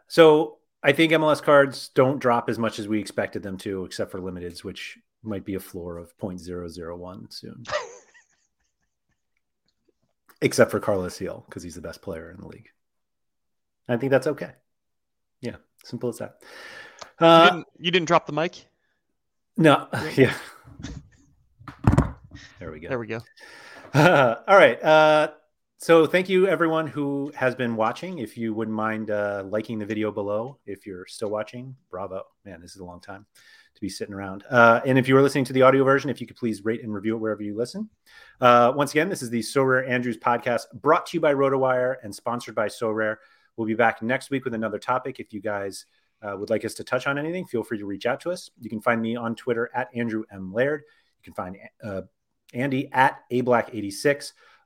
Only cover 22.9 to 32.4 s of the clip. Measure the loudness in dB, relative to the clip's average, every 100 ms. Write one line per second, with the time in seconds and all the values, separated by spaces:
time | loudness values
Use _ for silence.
22.9 | -6 -6 -8 -10 _ -20 -20 -20 -20 -2
23.9 | 4 6 6 4 2 6 8 8 6 4
24.9 | 6 6 4 2 -4 _ _ _ _ 4
25.9 | 6 6 2 2 2 2 2 0 0 -4
26.9 | -4 -4 -4 -6 -2 -2 0 -2 -2 -2
27.9 | -4 -10 -10 -12 -8 -6 -6 -6 -4 -4
28.9 | -4 -4 -4 -4 -6 -6 -6 -6 -8 -6
29.9 | -4 -4 -4 -6 -6 -6 -12 -16 -16 -14
30.9 | -16 -16 -10 -6 -6 -8 -12 -16 -18 _
31.9 | -12 -10 -12 -14 _